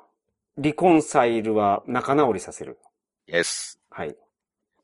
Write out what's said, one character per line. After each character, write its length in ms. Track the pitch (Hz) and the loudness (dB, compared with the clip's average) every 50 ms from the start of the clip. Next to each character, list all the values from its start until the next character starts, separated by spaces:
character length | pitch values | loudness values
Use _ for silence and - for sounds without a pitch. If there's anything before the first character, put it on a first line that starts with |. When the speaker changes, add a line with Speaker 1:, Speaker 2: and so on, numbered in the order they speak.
| - _ _ _ _ _ _ _ _ _ _ | -20 _ _ _ _ _ _ _ _ _ _
Speaker 1:
リ 160 | - 135 151 - | -4 -4 -4 -2
コ 180 | - 170 185 | 2 4 6
ン 100 | 165 156 147 | 6 4 4
サ 220 | - - 147 123 | 2 2 2 2
イ 160 | 117 117 113 | 2 2 0
ル 140 | 104 110 107 | -2 0 0
は 280 | 107 104 101 101 104 - | 2 2 2 0 0 -2
仲 280 | - 123 123 127 135 139 | -4 -4 -4 -2 0 2
直 180 | 147 147 123 104 | 2 2 2 0
り 60 | 90 | -2
さ 120 | - - | -6 -12
せ 140 | - - - | -14 -14 -16
る。 140 | 65 - - _ _ _ _ _ _ _ _ _ | -16 -16 -20 _ _ _ _ _ _ _ _ _
Speaker 2:
Yes. 500 | - 85 87 85 - - - - - - _ _ _ | -4 -2 -2 -2 -2 -6 -8 -12 -14 -18 _ _ _
Speaker 1:
は 140 | - - 87 | -14 -12 -10
い。 100 | 73 - - _ _ _ _ _ _ _ _ _ _ _ _ | -10 -12 -14 _ _ _ _ _ _ _ _ _ _ _ _